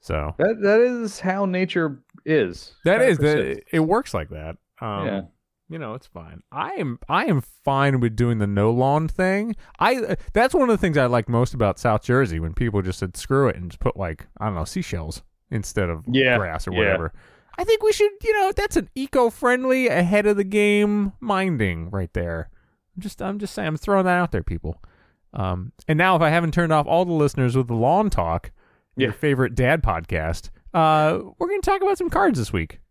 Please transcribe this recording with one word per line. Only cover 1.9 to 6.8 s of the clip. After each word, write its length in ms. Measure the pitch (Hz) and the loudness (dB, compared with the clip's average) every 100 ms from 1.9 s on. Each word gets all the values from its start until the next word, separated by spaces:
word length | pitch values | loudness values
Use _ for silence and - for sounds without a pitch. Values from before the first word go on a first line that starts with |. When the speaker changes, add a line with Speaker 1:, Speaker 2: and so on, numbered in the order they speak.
| 131 _ - - | -4 _ -14 0
Speaker 2:
is. 480 | 156 95 87 - _ | 2 2 -4 -18 _
Speaker 1:
That 140 | 160 214 | 0 4
Speaker 2:
How 60 | |
it 40 | 254 | 4
Speaker 1:
is, 100 | 160 | 4
that, 180 | 147 151 | 2 2
Speaker 2:
persists. 260 | 131 135 - | 0 -6 -4
Speaker 1:
it 80 | 165 | 0
works 320 | 160 208 285 | 2 0 -2
like 140 | 87 78 | -6 -8
that. 260 | 78 78 82 _ _ | -12 -12 -14 _ _
Um, 260 | 113 101 98 | -8 -4 -4
Speaker 2:
Yeah. 140 | 98 87 _ _ _ _ | -6 -8 _ _ _ _
Speaker 1:
you 80 | 160 | -12
know, 160 | 127 | -10
it's 120 | 117 - | -12 -14
fine. 360 | - 80 82 _ | -20 -20 -20 _
I 200 | 131 175 | -8 -8
am, 240 | 370 | -4